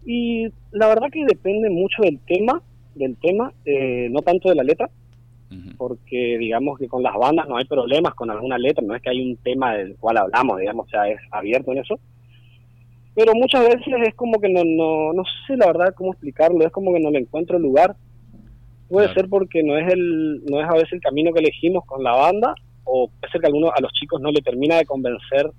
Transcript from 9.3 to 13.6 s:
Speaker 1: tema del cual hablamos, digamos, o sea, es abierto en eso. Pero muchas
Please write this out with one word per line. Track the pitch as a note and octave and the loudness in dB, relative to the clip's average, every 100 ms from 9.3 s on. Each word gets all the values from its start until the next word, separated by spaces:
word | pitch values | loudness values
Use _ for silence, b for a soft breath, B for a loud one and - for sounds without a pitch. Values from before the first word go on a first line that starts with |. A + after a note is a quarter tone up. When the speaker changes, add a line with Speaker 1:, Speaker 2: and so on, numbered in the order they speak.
| B2 | -6
Speaker 1:
tema | - B2+ B2+ | -6 -2 -2
del | G#2+ F#2+ G2 | -2 -6 -6
cual | A2+ A2+ | -2 0
hablamos, | F#2+ A2+ B2+ F#2+ | 0 0 0 -2
digamos, | G2 A2+ - | -4 -6 -6
o | |
sea, | G#2+ G#2 | -2 -2
es | G#2+ - | -4 -8
abierto | - G2+ B2 C3+ | -8 -2 -2 -2
en | C3 | -6
eso. | C3 G#3+ _ _ - b b b _ _ - - - | -6 -10 _ _ -20 b b b _ _ -20 -20 -12
Pero | - A3 | 2 4
muchas | A3 C4 C4+ | 4 2 4